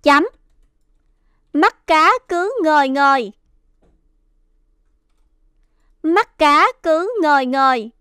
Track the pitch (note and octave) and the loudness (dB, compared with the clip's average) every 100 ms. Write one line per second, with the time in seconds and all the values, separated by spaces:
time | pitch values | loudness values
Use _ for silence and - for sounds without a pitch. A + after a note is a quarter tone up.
0 | D4 C#4+ G#4 _ _ _ _ _ _ _ | 2 0 0 _ _ _ _ _ _ _
1 | _ _ _ _ _ C#4+ G4+ - - D#4+ | _ _ _ _ _ 0 0 -2 -2 2
2 | E4 A#4+ _ F4 F#4+ B4+ D#4 D4+ C#4 C4+ | 2 0 _ -6 -4 -4 0 0 0 0
3 | C#4 C4+ G#3 - _ _ _ _ _ _ | 2 0 -4 -14 _ _ _ _ _ _
4 | _ _ _ _ _ _ _ _ _ _ | _ _ _ _ _ _ _ _ _ _
5 | _ _ _ _ _ _ _ _ _ _ | _ _ _ _ _ _ _ _ _ _
6 | D#4 F4+ A#4+ _ D4+ D4 G4+ - E4+ D#4+ | -2 -2 -2 _ 0 2 0 -2 -4 -2
7 | F#4+ A#4 D#4 C#4+ C4 C4+ C4+ B3+ A3 _ | -2 -4 0 0 -2 -2 0 -2 -6 _